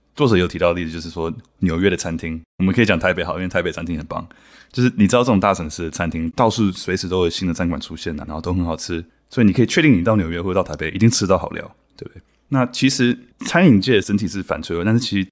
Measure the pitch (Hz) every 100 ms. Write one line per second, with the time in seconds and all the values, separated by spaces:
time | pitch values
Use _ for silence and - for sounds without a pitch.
0 | _ - 139 95 87 85 87 87 82 82
1 | 82 85 82 73 - _ 92 82 98 87
2 | 87 82 82 80 - - 92 113 107 87
3 | 92 87 85 82 92 92 85 80 82 80
4 | 76 - 85 - _ - _ - 123 -
5 | 101 123 123 101 104 92 78 - 82 -
6 | 85 80 82 - 113 117 101 92 - 185
7 | 92 92 85 - 92 82 85 76 - 80
8 | 85 73 73 78 87 90 85 80 - 82
9 | 85 _ _ - 107 95 113 - 156 98
10 | 87 107 82 85 95 92 87 76 80 95
11 | 113 - 95 90 - - - - _ -
12 | - - - _ _ 135 123 - 131 131
13 | 123 120 - _ - 135 180 104 95 110
14 | 95 101 95 98 87 76 78 85 98 117
15 | 123 98 92